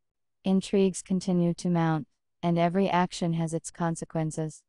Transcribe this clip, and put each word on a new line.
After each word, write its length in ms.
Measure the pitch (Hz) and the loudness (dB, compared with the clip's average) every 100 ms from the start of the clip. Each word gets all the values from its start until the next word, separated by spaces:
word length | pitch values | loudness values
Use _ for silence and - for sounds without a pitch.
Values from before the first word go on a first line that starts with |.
| _ _ _ _ - | _ _ _ _ 0
Intrigues 560 | 190 - 202 190 175 | 0 2 2 2 0
continue 520 | - 190 - 180 175 170 | -4 -4 0 2 2 0
to 140 | 180 | 0
mount, 380 | 170 165 160 - _ _ _ | 2 2 0 -4 _ _ _
and 160 | 175 170 | -2 2
every 300 | 170 180 196 | 2 2 2
action 460 | 175 180 - 175 | 2 0 -2 -2
has 200 | 165 165 | -2 -2
its 160 | 160 - | -4 -8
consequences. 920 | - 170 165 - 165 160 156 156 - | -6 -4 -4 -6 -4 -4 -4 -8 -8